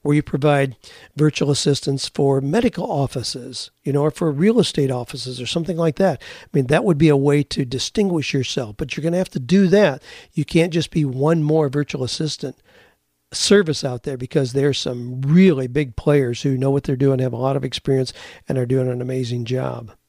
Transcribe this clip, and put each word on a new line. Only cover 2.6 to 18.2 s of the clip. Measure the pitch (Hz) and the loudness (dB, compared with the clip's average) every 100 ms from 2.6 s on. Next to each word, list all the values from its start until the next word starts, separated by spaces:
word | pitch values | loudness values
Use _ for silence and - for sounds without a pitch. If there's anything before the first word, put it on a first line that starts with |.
| 240 - 240 | 0 -2 -4
offices, | 160 135 135 107 131 123 123 - _ | -2 -2 -4 -8 -10 -12 -14 -14 _
you | - | -2
know, | 139 | 0
or | 151 | 0
for | - 165 | 0 -2
real | 139 190 233 | 2 2 4
estate | 185 - 135 | 2 2 0
offices | 123 120 127 120 123 | -2 -6 -10 -10 -10
or | 120 | -6
something | 170 165 165 | -4 -4 0
like | 165 - | -2 2
that. | 190 135 | 0 0
I | - - - | -10 -20 -4
mean, | - 127 | -2 2
that | 156 | 0
would | 214 147 | 2 4
be | 160 | 4
a | 143 | 4
way | 139 147 | 4 2
to | 143 - | 0 -4
distinguish | 131 127 - - 196 170 131 | -4 -4 -4 0 0 0 -2
yourself, | 139 127 - 113 104 | -4 -2 -6 -8 -8
but | 143 - | -8 -4
you're | |
gonna | 156 175 | -2 -2
have | 185 | -2
to | - | -6
do | 123 190 190 | 2 4 6
that. | 196 196 135 - - - | 6 4 2 -10 -20 -10
You | - | -6
can't | 143 175 175 | 0 2 2
just | 165 151 | 0 -2
be | 165 | -2
one | 143 127 147 170 | -2 0 0 2
more | 151 156 147 | 2 2 0
virtual | 135 147 139 | -2 -4 -6
assistant | 127 - 156 - 139 - _ _ _ _ _ _ _ | -6 -4 -6 -6 -10 -12 _ _ _ _ _ _ _
service | - - 202 170 139 | -6 4 4 4 -2
out | 139 123 | -4 -6
there, | - 131 | -8 -8
because | 123 151 131 | -2 0 0
there's | 131 143 131 | 2 0 0
some | - 123 120 127 | -4 -6 -8 -6
really | 135 170 190 139 131 | 4 6 8 6 0
big | 127 139 | -2 -4
players | - - 147 127 120 | -2 2 2 2 -2
who | 143 131 | -2 0
know | 135 | 0
what | 139 | 0
they're | - 131 | -2 0
doing, | 139 131 | 2 2
have | 131 | -2
a | 117 | -2
lot | 131 | -2
of | 139 | -2
experience, | 131 - - 135 131 - | -4 -6 0 0 0 -6